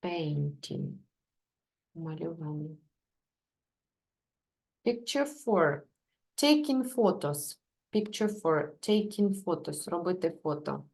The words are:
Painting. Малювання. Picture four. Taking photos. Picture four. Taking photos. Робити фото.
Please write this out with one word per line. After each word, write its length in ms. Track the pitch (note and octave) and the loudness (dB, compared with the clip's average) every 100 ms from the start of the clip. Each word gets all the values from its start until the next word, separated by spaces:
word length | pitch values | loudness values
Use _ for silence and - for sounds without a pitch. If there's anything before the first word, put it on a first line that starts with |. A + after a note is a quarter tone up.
Painting. 920 | F3+ E3+ D#3 D3 C#3+ C#3+ - - - - _ _ _ _ _ _ _ _ _ E3 | -2 -2 -2 0 -2 -4 -8 -6 -6 -8 _ _ _ _ _ _ _ _ _ -12
Малювання. 800 | D#3+ D#3 E3 E3 D3+ D3+ D3+ D#3 _ _ _ _ _ _ _ _ _ _ _ _ _ _ _ _ _ _ _ _ - | -10 -6 -8 -8 -8 -6 -8 -12 _ _ _ _ _ _ _ _ _ _ _ _ _ _ _ _ _ _ _ _ -2
Picture 400 | A#3+ - C#4 C#4+ | -2 -2 0 0
four. 560 | - - G3 D#3 C#3+ - _ _ _ _ - | -2 0 4 4 2 -8 _ _ _ _ 0
Taking 480 | C#4+ D4+ D4 C4 | 6 6 4 0
photos. 760 | B3+ - G#3+ F#3 D3 D3 - - _ _ _ | 0 4 4 4 0 -4 -6 -12 _ _ _
Picture 360 | G#3+ G#3 - G#3+ | -2 -2 0 -2
four. 480 | G#3 D#3+ D#3 - - | 0 2 2 0 -6
Taking 520 | - G#3+ G#3 - G3+ | 2 2 2 2 2
photos. 540 | G3 - D#3+ - D3 - | 2 -2 -2 -2 -8 -4
Робити 520 | F3 E3+ F3+ E3 E3 | -2 0 0 0 -2
фото. 420 | D#3 D3 D3 C#3+ - | -4 -4 -4 -6 -8